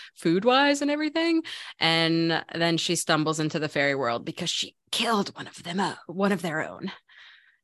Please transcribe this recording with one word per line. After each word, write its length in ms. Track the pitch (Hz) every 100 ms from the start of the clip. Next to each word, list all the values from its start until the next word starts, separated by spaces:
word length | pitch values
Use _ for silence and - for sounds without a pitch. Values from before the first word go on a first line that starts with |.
| - -
food-wise 640 | 170 175 226 254 285 285
and 100 | 285
everything. 500 | 294 302 320 330 330 320 - - -
And 640 | 165 165 165 165 165 160 -
then 220 | 165 170 165
she 220 | - 165
stumbles 420 | - 156 156 156
into 200 | 156 160
the 100 | 151
fairy 260 | 151 143 139
world 300 | 120 117 -
because 240 | - 170
she 260 | - - _ -
killed 420 | - 233 214 190 -
one 100 | 139
of 160 | -
them, 160 | 175 180
uh, 160 | 180 113 -
one 260 | 175 196
of 80 | 196
their 260 | - 156 85
own. 220 | 90 190 - _ - - - _ _